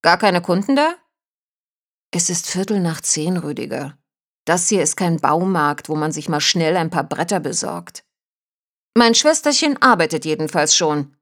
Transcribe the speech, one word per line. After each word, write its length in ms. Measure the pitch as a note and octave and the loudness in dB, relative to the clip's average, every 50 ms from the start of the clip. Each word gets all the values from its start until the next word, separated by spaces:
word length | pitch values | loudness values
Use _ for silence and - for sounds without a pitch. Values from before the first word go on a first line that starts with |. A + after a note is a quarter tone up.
„Gar 160 | - E3+ E3+ F3 | 4 4 2 4
keine 220 | A3 G#3 F3+ F3 | 4 2 2 2
Kunden 360 | E3+ - F3 F#3 G3+ - C#4 | 0 0 -2 -2 2 0 2
da?“ 180 | C4+ D4 D#4+ F4 - _ _ _ _ _ _ _ _ _ _ _ _ _ _ _ _ _ _ _ _ _ _ | 2 2 0 -2 -6 _ _ _ _ _ _ _ _ _ _ _ _ _ _ _ _ _ _ _ _ _ _
„Es 180 | - E3+ E3+ - | -4 -4 -2 -2
ist 160 | F3+ E3+ - | -2 -4 -6
Viertel 340 | - - F#3 G3 G3 G#3+ G3+ | -6 -4 -4 -2 0 0 0
nach 200 | F3+ E3+ D#3+ C#3+ | 0 0 -2 -4
zehn, 360 | - - - D#3 D3+ E3+ F#3 | -4 -4 -2 -2 0 -2 -2
Rüdiger. 600 | F3 D#3+ D3 D3 C#3 B2+ C#3 C#3 C3 C#3 C3+ - _ _ _ _ _ _ _ _ _ _ | -2 -4 -6 -6 -6 -8 -6 -6 -8 -8 -10 -12 _ _ _ _ _ _ _ _ _ _
Das 240 | - E3 F3 F3 - | 0 0 0 2 0
hier 140 | A3 F#3+ | 2 2
ist 140 | D#3 D3+ - | 2 0 0
kein 220 | - F#3+ F3 E3 E3 | 0 0 0 0 0
Baumarkt, 720 | - - D3+ E3 F3+ F#3+ F#3+ E3+ D3 D3 D3 - - - | 0 0 0 2 0 0 0 2 0 0 -2 -4 -6 -6
wo 80 | D#3+ | -4
man 160 | D3+ D3+ D#3 | -2 -2 -4
sich 160 | D#3 D3+ D3 - | -4 -6 -4 -4
mal 120 | E3 D3 | -2 0
schnell 360 | C#3+ - - F3 E3 D#3 E3+ | 0 0 0 2 2 2 2
ein 140 | F#3 E3 D#3+ | 0 -2 -2
paar 140 | F3 D#3+ D3 | -2 -4 -4
Bretter 360 | - D3+ - D#3+ F3 G3+ F3+ | -4 -4 -4 -2 -2 -2 -2
besorgt.“ 640 | D3+ F3+ F3+ - - - - - F3 - _ - _ _ _ _ _ _ _ _ _ _ _ _ _ _ _ _ _ _ _ | -2 -4 -6 -4 -6 -6 -8 -10 -12 -16 _ -20 _ _ _ _ _ _ _ _ _ _ _ _ _ _ _ _ _ _ _
„Mein 220 | A#3 A#3 A#3 A#3 | 4 4 6 4
Schwesterchen 680 | - - D4 D#4+ - - D4 C#4+ - - D4+ C#4 - | 4 4 4 2 2 0 0 0 2 0 0 0 2
arbeitet 420 | - B3+ A#3 F3 E3 D#3 - D3+ - | 4 4 4 4 2 0 0 -4 -2
jedenfalls 520 | D#3+ D#3 D3+ D#3 D#3 - E3 D3 D#3 - | -2 -2 -2 -2 -2 0 0 2 2 2
schon. 400 | - F3+ D#3 D3+ D3 C#3+ C#3+ _ _ | 2 2 0 0 -2 -4 -6 _ _